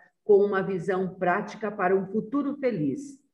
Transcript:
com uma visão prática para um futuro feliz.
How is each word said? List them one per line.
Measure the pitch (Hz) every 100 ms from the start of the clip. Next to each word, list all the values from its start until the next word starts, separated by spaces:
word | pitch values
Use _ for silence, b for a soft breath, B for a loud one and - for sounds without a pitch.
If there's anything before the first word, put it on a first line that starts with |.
| B _
com | - 202
uma | 202 196
visão | 180 190 180 185 185
prática | - 170 190 - - 208
para | 208 180
um | 190 185
futuro | 214 - 285 277 -
feliz. | 254 196 143 123 - - _